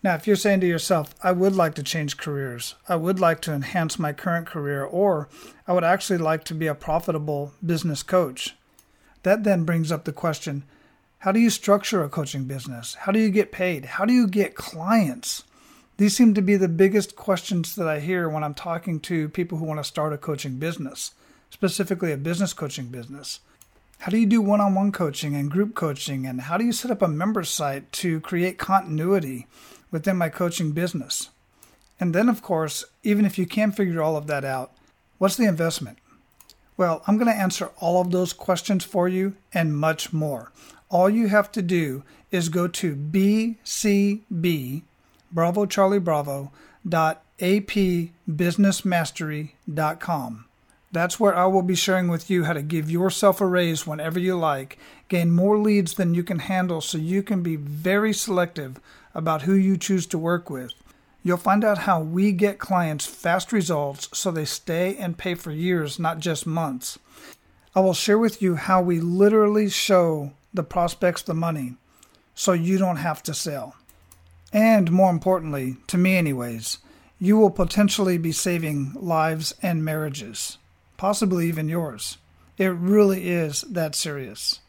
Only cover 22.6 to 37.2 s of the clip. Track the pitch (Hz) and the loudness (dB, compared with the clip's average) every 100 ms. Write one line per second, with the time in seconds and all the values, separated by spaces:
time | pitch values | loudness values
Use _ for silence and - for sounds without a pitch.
22.6 | 147 131 123 123 120 139 139 - _ _ | -10 -8 -12 -12 -16 -16 -14 -16 _ _
23.6 | _ _ _ _ - 214 220 233 202 208 | _ _ _ _ -2 2 4 4 4 4
24.6 | 202 190 202 196 165 139 151 143 143 165 | 4 2 0 0 -4 -4 -6 -4 -2 0
25.6 | 208 226 165 143 - 139 131 127 131 175 | -2 -2 -6 -4 -6 -6 -6 -8 -4 -2
26.6 | 233 - 240 240 180 151 185 220 165 - | -2 -2 -4 0 0 0 -2 -2 -4 -4
27.6 | 147 139 - - 180 160 156 175 175 180 | -4 -4 -10 -6 -2 -2 -4 -2 -2 -4
28.6 | - 190 185 156 170 196 151 131 - - | 0 0 0 -4 2 0 0 -10 -14 -20
29.6 | - - _ 165 156 185 165 - 175 170 | -20 -20 _ -4 -2 0 -2 -2 -4 -2
30.6 | 160 147 175 175 127 - - _ _ _ | -4 -2 -4 -4 -8 -8 -10 _ _ _
31.6 | _ _ _ _ 180 165 233 233 - 165 | _ _ _ _ -2 2 2 2 -2 -4
32.6 | 156 - - _ - 208 208 190 180 - | -2 -6 -12 _ 0 2 2 0 -4 0
33.6 | 214 196 190 165 156 156 147 143 135 131 | 0 0 -2 0 0 -2 -2 -4 -4 -6
34.6 | 127 _ _ _ _ _ 190 190 226 160 | -8 _ _ _ _ _ 0 4 2 2
35.6 | 165 - 123 - _ _ _ _ _ - | 0 -2 -8 -12 _ _ _ _ _ -20
36.6 | _ - 180 160 - 208 | _ -2 0 0 2 2